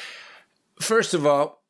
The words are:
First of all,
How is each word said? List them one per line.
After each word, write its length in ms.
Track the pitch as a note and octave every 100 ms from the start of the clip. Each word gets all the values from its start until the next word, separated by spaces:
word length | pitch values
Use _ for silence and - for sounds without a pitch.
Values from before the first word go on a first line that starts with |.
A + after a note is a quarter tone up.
| - - - - _ _ _ -
First 340 | - A3 -
of 120 | E3+ D3
all, 380 | C#3+ D3+ -